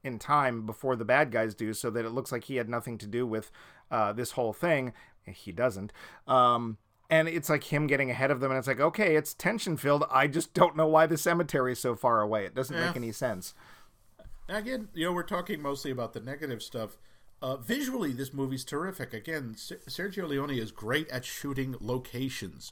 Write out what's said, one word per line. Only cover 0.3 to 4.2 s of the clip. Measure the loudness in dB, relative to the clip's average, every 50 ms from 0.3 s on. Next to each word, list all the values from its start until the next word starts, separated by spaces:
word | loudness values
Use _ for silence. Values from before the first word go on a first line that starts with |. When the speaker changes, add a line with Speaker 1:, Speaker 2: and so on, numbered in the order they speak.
| 4 4 4 4 2 -2 -4
Speaker 1:
before | -6 -6 -4 -2 0 0
the | 0 2
bad | 4 6 6 4 4
guys | 2 0 0 0 -2
do, | -2 -4 -4 -2
so | -2 -2 -2
that | -2 -2 -2
it | -2
looks | -4 -4 -4 -4
like | -4 -6 -6
he | -4 -4
had | -4 -2 -2
nothing | -4 -4 -4 -6 -8 -8
to | -6
do | -4 -2 -2 0 0
with, | -2 -2 -4 -6 -12 -20 -20 -20 -20 -20 -8 -2
uh, | 0 2 2 2 0
this | -2